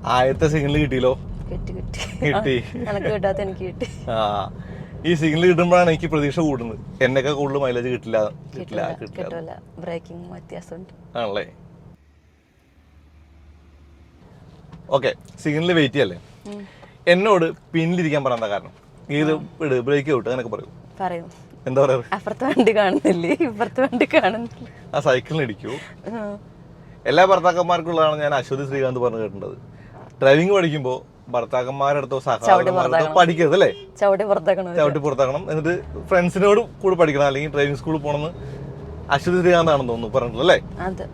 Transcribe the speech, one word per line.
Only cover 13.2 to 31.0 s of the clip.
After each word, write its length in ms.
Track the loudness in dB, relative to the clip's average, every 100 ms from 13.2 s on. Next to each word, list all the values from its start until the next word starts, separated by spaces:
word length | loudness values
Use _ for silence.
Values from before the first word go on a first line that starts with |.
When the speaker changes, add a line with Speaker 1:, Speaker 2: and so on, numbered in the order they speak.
| _ -20 -20 -20 -20 -20 -20 -20 -20 _ -20 -20 -20 -20 -20 -20 -4 -2
Speaker 1:
ഓക്കെ, 140 | -2 -4 -16 -8
സിഗ്നൽ 300 | -4 -2 2 2
വെയിറ്റ് 160 | 2 2
ചെയ്യല്ലേ? 200 | 0 -2 -16 -20 -16
Speaker 2:
ഉം. 120 | -16 -16 -20 -20 -4 2
Speaker 1:
എന്നോട് 340 | 4 6 4 2 -4 -4
പിന്നിലിരിക്കാൻ 480 | -2 0 0 0 0
പറയാൻ 140 | 0 -2
എന്താ 100 | -2
കാരണം? 200 | -4 -8 -20 _ -20 -6
ഗിയർ 200 | -2 0
Speaker 2:
ആ. 60 | -2 -6 -8 -2
Speaker 1:
ഇട്, 100 | 0 2
ബ്രേക്ക് 220 | 0 0 -2
ഔട്ട്, 120 | -2
അങ്ങനെയൊക്കെ 240 | -4 -6 -10
പറയും. 160 | -12 -20 -20 -8
Speaker 2:
പറയും. 260 | -8 -8 -12 -20 -20 -12 -2
Speaker 1:
എന്താ 120 | 2
പറയാ? 140 | 4 2 -2 -6
Speaker 2:
അപ്പുറത്തെ 280 | -6 -4 -2
വണ്ടി 220 | 4 6 8
കാണുന്നില്ലേ, 540 | 6 2 2 2 0 0 0
ഇപ്പുറത്തെ 320 | -2 -4 0 0
വണ്ടി 200 | 2 2 4
കാണുന്നില്ല. 520 | 2 -2 -10 -12 -20 -20 -6
Speaker 1:
ആ 60 | 0 2
സൈക്കിളിന് 380 | 2 0 -4 -2
ഇടിക്കൂ. 260 | -6 -10 -10 -14 -16 -12
Speaker 2:
ആ. 120 | -10 -10 -12 -16 -20 -20 -20 -20 -8 0
Speaker 1:
എല്ലാ 120 | 4 6
ഭർത്താക്കന്മാർക്കുള്ളതാണ് 840 | 6 4 0 0 -2 0 0 2 0
ഞാൻ 100 | -2 -2
അശ്വതി 260 | -2 -6 -4
ശ്രീകാന്ത് 320 | -2 -2 0
പറഞ്ഞു 160 | -2 -2
കേട്ടിട്ടുള്ളത്. 340 | -8 -8 -12 -14 -20 -20 -20 -20 -20 2
ഡ്രൈവിംഗ് 320 | 6 6 6 2
പഠിക്കുമ്പോ 380 | 2 -2 -4 -6